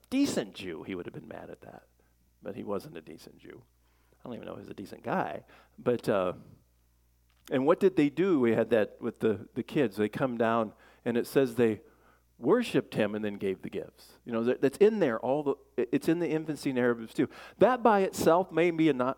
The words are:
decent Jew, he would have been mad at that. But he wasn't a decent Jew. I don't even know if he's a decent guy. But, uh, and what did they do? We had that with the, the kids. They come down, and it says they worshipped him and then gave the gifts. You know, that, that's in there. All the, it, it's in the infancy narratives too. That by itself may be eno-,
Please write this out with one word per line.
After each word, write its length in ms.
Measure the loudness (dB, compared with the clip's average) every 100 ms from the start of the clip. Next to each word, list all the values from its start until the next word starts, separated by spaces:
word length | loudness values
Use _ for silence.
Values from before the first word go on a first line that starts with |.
| _
decent 420 | -2 0 -2 -6
Jew, 280 | -10 -12 -12
he 120 | -10
would 120 | -10 -10
have 80 |
been 140 | -14 -14
mad 200 | -16 -16
at 140 | -18
that. 220 | -20 -20 _ _ _ _ _ _
But 120 | -14
he 100 | -12
wasn't 340 | -6 -6 -8 -16
a 20 |
decent 380 | -16 -18 -20 -20
Jew. 240 | -20 -20 _ _ _ _ _ _
I 100 | -16
don't 60 |
even 120 | -14 -12
know 80 |
if 60 | -14
he's 80 | -14
a 60 |
decent 280 | -14 -14 -12
guy. 420 | -4 -2 -4 -8 -14 -20 _ -6
But, 300 | -2 0 2
uh, 260 | 2 2 -2 -14 -20 _ _ _ _ _ _ _ _ -6
and 160 | -2 2
what 140 | 4
did 160 | 4 4
they 140 | 2
do? 300 | 2 2 4
We 120 | 4
had 180 | 4 4
that 260 | 2 2 -4
with 200 | -8 -2
the, 280 | -2 -2 -6
the 80 | -10
kids. 340 | -4 0 0 0
They 120 | -2
come 280 | 0 -4 0
down, 360 | 2 2 0 -6 -20 _
and 120 | -2 -2
it 100 | 0
says 280 | 2 2
they 260 | 2 2 2 -8 _ _ _ _ _
worshipped 560 | 2 2 2 -2 -2
him 200 | -2 -2
and 100 | -2
then 100 | -6
gave 280 | -4 -4 -4
the 80 | -6
gifts. 480 | -10 -10 _ -20 -20
You 80 | -6
know, 120 | -2
that, 160 | 0 2
that's 180 | 0 4
in 200 | 4 4
there. 200 | 0 0
All 220 | -2 -2
the, 120 | -2 -4 _ -4
it, 120 | 0
it's 160 | 0 0
in 100 | 0
the 100 | 0
infancy 440 | -2 -4 -6 -4
narratives 420 | 0 0 0 -4
too. 140 | -2 -2 -4 -20 2
That 240 | 2 4
by 180 | 4 4
itself 520 | 2 2 4 4 2
may 180 | 0 0
be 200 | 4 2
eno-, 260 | 2 0